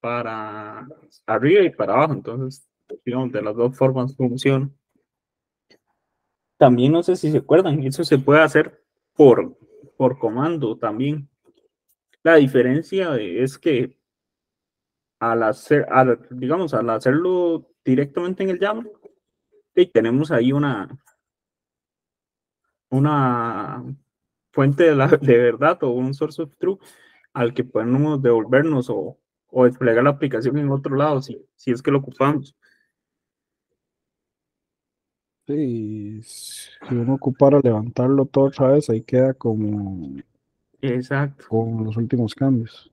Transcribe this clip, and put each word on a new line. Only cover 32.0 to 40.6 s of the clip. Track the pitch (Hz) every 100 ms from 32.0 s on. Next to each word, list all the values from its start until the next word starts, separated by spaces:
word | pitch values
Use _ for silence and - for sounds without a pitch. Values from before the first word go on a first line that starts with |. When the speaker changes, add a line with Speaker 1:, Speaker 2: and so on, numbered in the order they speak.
| 139 - 135 151 135 _ _ _ _ _ _ _ _ _ _ _ _ _ _ _ _ _ _ _ _ _ _ _ _ _ _ _ _ _ -
Speaker 2:
Sí, | 147 143 117 107 107 104 107
si | 113 - - - - - -
uno | 123 117
ocupara | 135 - 131 139 143
levantarlo | 131 107 113 117 127 139 135
todo | - 139
otra | 135 131
vez, | 143 147
ahí | 110
queda | - 127 131
como | 131 117 110 107 104 98 92 76 67 - _ _ _